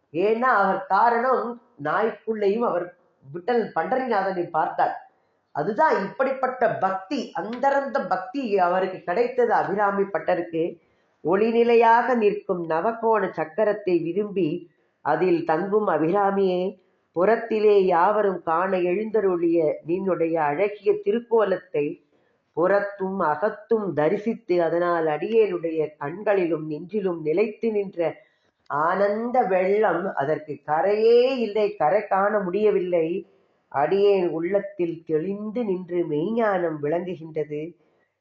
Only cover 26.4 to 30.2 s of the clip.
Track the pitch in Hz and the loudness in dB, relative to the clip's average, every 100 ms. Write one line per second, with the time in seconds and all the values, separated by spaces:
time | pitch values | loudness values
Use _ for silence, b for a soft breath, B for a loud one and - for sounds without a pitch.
26.4 | 170 160 156 151 170 208 190 170 156 165 | 2 -2 -4 -8 -6 -4 -4 -4 -2 0
27.4 | 226 220 226 214 196 170 160 - b b | 0 -2 -2 -2 -4 -4 -4 -6 b b
28.4 | b _ - 143 160 190 202 208 240 247 | b _ -6 -2 0 2 0 0 0 0
29.4 | 208 185 185 202 214 170 185 - | 2 2 2 2 2 0 -2 -4